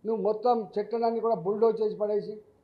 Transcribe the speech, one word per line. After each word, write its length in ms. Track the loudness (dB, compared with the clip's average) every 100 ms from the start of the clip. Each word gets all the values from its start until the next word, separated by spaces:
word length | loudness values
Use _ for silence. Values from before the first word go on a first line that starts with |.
| -2
నువ్వు 160 | 0 0
మొత్తం 280 | 2 2 2 0 -6
చెట్లన్నీ 460 | -4 -2 0 0 0
కూడా 100 | 0 0
బుల్డోజ్ 340 | 2 2 4
చేసి 140 | -2 -2
పడేసి 320 | -2 -2 -4 -12 -16 _